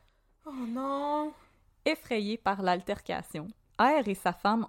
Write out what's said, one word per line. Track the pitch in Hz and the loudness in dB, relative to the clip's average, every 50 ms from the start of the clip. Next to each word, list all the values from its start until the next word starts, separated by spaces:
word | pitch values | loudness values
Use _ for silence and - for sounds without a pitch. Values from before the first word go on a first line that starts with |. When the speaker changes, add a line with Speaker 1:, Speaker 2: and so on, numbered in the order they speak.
| _ _ _ _ _ _ _ _ _ | _ _ _ _ _ _ _ _ _
Speaker 1:
Oh | 311 277 | -12 -8
non. | 262 247 226 233 254 269 277 277 277 285 294 294 302 302 302 294 - - _ _ _ _ _ _ _ - | -8 -6 -4 -4 -4 -2 -2 -2 -2 -2 0 0 0 -2 -4 -6 -12 -20 _ _ _ _ _ _ _ -2
Speaker 2:
Effrayés | 294 311 - - - 240 214 202 202 220 - | -2 -2 -2 -2 -4 -2 -2 -2 -2 -4 -2
par | - 190 196 190 190 | 0 -2 0 2 2
l'altercation, | 185 180 180 - - 202 - - - 180 - - - - 151 156 196 - _ _ _ _ - | 2 2 2 0 -4 -4 -4 -4 -6 -6 -6 -6 -8 -10 -10 -10 -10 -14 _ _ _ _ 4
R | 220 269 302 302 220 202 | 6 6 6 4 2 2
et | 190 | -2
sa | - - 180 175 | 0 0 -2 -2
femme | - - 202 220 226 208 | 2 0 2 2 2 0